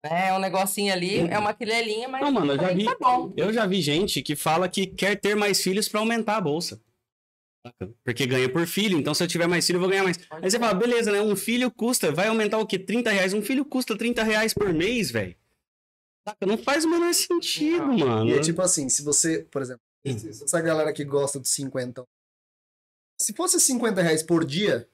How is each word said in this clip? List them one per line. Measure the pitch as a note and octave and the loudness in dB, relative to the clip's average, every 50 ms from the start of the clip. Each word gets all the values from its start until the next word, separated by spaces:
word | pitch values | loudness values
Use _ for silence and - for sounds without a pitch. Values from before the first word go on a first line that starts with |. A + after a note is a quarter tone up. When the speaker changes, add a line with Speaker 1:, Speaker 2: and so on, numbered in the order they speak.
| - | -4
Speaker 1:
Né? | D3 E3 F3 F#3+ | -2 0 0 2
É | F#3+ F#3 | 2 2
um | G3 | 2
negocinho | F#3+ F#3+ F3 F#3 G3 G3 - - G3+ G3+ | 0 0 0 0 0 0 0 -2 0 0
ali, | F#3+ F3+ E3+ F3+ G3+ A3+ | 0 0 0 0 0 0
é | E3+ E3+ F3 G#3 | 0 0 0 0
uma | G#3 G#3 A3 | 0 0 -2
quilelinha, | _ A#3+ G#3 A3 A#3 A#3 A3 G#3+ A3 A#3+ C4 | _ -4 -2 -2 -2 0 -2 -4 -4 -6 -6
mas | C4 C4 | -4 -2
Speaker 2:
Não, | C#4 D4 C#4 | 0 2 2
mano, | A3 E3 - | 2 2 2
eu | C#3 C3+ | 2 2
já | - | 2
Speaker 1:
aí | - F3+ | 2 2
Speaker 2:
vi, | F#3 G#3 | 2 2
Speaker 1:
tá | A3 B4 - | 0 0 2
bom. | - - - - - F#3+ - | 2 2 2 2 0 -4 -4
Speaker 2:
eu | - D#3+ G3+ A3 | -2 -2 0 2
já | A#3+ A3 | 0 0
vi | F#3 F#3+ G3 | 2 0 0
gente | D#3 C#3+ D3 D#3+ G#3 - - D3+ | 2 2 2 2 2 0 -2 -4
que | B2+ - D3 | -2 -4 -6
fala | - - D#3+ D#3 E3+ F#3 | -2 0 0 2 2 2
que | F3+ - - F#3+ | 0 0 -2 -4
quer | F#3+ F#3+ - F3+ G3 G#3 | -4 -2 -2 0 0 0
ter | G#3 - G3 G#3+ | 0 0 0 0
mais | G#3+ G#3 G3+ F#3+ - - | 2 2 2 2 2 0
filhos | F#3 F#3+ G#3 G3+ | 0 0 0 -2
pra | - - G#3+ | -2 -2 -2
aumentar | A3 A3+ A#3 A3+ A3 A3 G#3 | 0 0 0 0 0 0 -2
a | A3 | 0
bolsa. | F#3+ D3 D3 E3 F3 - - A2+ _ _ _ _ _ _ _ _ _ _ _ _ _ _ _ _ _ | 0 0 -2 -2 -4 -8 -10 -14 _ _ _ _ _ _ _ _ _ _ _ _ _ _ _ _ _
Saca? | A#2+ - _ F#2+ F#2+ - _ _ | -20 -12 _ -12 -12 -12 _ _
Porque | B2 A#2+ A#2 C#3+ | -6 -2 -2 0
ganha | B2 C3 B2+ B2+ B2+ | 2 2 2 2 2
por | B2+ E3 E3+ | 2 0 -2
filho, | E3+ - F#3+ G#3 A3 F#3 | 0 0 0 2 2 2
então | D#3 B2+ D3 D3+ | 2 0 0 0
se | - F3+ | 0 0
eu | |
tiver | E3+ E3+ E3+ E3+ | 0 0 0 0
mais | E3+ F3 E3+ - | 2 2 2 0
filho, | - F3 | 0 0
eu | F3+ | 0
vou | F3 F#3+ | 2 2
ganhar | F#3+ G3 F#3+ | 2 2 2
mais. | F#3 F3 | 0 0
Speaker 1:
Pode | - - _ D#3 D#3+ E3+ | -4 -8 _ -16 -6 0
Speaker 2:
Aí | F#3+ | 0
você | G3+ | 2
Speaker 1:
ser. | A#3+ | 2
Speaker 2:
fala, | A#3 A3 G3+ | 2 2 2
beleza, | F#3 A3+ A#3+ A#3+ A#3 G#3+ G#3 | 2 2 2 2 2 2 2
né? | G3+ G3+ | 2 2
Um | G#3+ G#3+ G3+ | 2 2 0
filho | G3 - - A#3 B3 B3+ B3 | 0 -2 -2 0 0 0 0
custa, | - - A3 A#3 B3+ - - E3 | -2 -2 -2 0 0 2 0 0
vai | C#3+ D3+ F#3+ | 2 2 0
aumentar | A3 A3 A3+ G#3+ G#3 A3 | 2 2 2 0 0 0
o | A3 G#3+ | 0 0
quê? | G#3+ G3+ | -2 -4
Trinta | F3+ F#3 - G3+ A#3+ A#3 A3+ | -4 -2 -2 -2 0 2 2
reais? | G#3 G3 F#3 F#3+ F#3+ | 2 2 2 2 0
Um | G#3+ | -2
filho | G#3 - C4+ C4 C#4+ | -2 0 0 -2 -2
custa | - - B3+ B3 - A3 | -2 -2 -4 -2 -2 -4
trinta | G3 A#3 A#3 A#3+ A#3 | -2 -2 -2 0 0
reais | A3 A3 G#3+ G#3+ A3 A3 - | 0 2 2 2 2 0 0
por | - G#3 G3 E3+ | 0 0 0 2
mês, | D#3 E3+ G#3 B3 A#3+ G3 B2 | 0 0 0 0 0 -2 -2
velho. | A2+ A2+ G2 F2+ E2+ _ _ _ _ _ _ _ _ _ _ _ _ _ _ _ _ _ _ | -2 -4 -4 -4 -10 _ _ _ _ _ _ _ _ _ _ _ _ _ _ _ _ _ _
Saca? | G#3 G#3 _ G3+ | -12 -8 _ 0
Não | F#3+ A3 | 0 0
faz | A3 - - C#4 D#4+ D#4 | 0 0 0 0 2 2
o | E4 | 2
menor | E4+ E4+ E4+ F4 E4+ | 2 2 2 2 0
sentido, | - - - F4 E4+ - - - - D4+ D4+ E4 F4 - | 0 0 0 0 -2 0 -2 -4 -2 0 0 0 0 0
Speaker 1:
Não. | - B3+ G#3 | 2 2 2
Speaker 2:
mano. | D3+ B2+ A#2 G#2+ A2 A#2 | 2 2 2 2 2 2
Speaker 3:
E | - | 2
é | - | 2
tipo | D3+ E3 E3 E3 | 2 0 0 0
assim, | F#3 F3 - D#3+ C#3 B2+ | 2 0 2 0 0 -2
se | - - | -2 -2
você, | C#3+ D3 C#3+ - - E3 D#3+ D#3+ D#3+ _ | -2 0 0 2 2 2 0 -2 -4 _
por | - C#3 | -6 -6
exemplo, | C3+ B2 B2+ - _ _ _ _ _ | -6 -6 -10 -16 _ _ _ _ _
Speaker 2:
Hum. | C3+ B2 | -6 -6
Speaker 3:
se | G#2+ - A2 - - - | -6 -6 -12 -14 -8 -6
essa | - - E3+ | -2 -2 0
galera | D#3+ E3 D#3+ D#3 D#3 D#3 | 2 2 2 2 0 0
que | D3 - C#3+ | -2 -4 -6
gosta | C#3 C#3 C#3+ C#3 C3+ - C#3 | -2 0 0 0 0 -2 -4
do | B2 | -4
cinquenta, | - - - C#3+ C3+ - C3 B2 B2 A#2 - B2 _ _ _ _ _ _ _ _ _ _ _ _ _ _ _ _ _ _ _ _ _ _ - | -4 -4 -4 -4 -6 -4 -6 -6 -6 -8 -14 -16 _ _ _ _ _ _ _ _ _ _ _ _ _ _ _ _ _ _ _ _ _ _ -6
se | - - G#3+ | -6 -6 -4
fosse | - F4 F4+ - F4 | -4 -2 0 2 2
cinquenta | - - C4 A#3 A#3 A3+ G3+ F#3 | 2 2 2 0 0 0 0 2
reais | F3 E3+ D#3+ D#3 - | 2 2 2 0 2
por | - F3 D#3+ D#3+ | 0 2 2 2
dia | C3 C#3 F3 G#3+ F#3 C3+ A#2 - _ | 0 -2 0 0 0 0 -2 -4 _